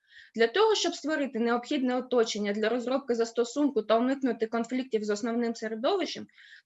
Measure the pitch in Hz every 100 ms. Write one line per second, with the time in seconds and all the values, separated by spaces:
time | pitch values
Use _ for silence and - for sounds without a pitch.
0 | _ - - 220 226 381 440 403 349 339
1 | 277 311 269 220 233 240 - 302 254 247
2 | 247 247 226 214 208 208 214 247 233 269
3 | - 233 233 - 240 285 294 226 214 226
4 | 254 277 262 226 226 233 233 254 262 220
5 | 208 208 233 233 233 226 220 220 277 392
6 | 294 - 214 _ - -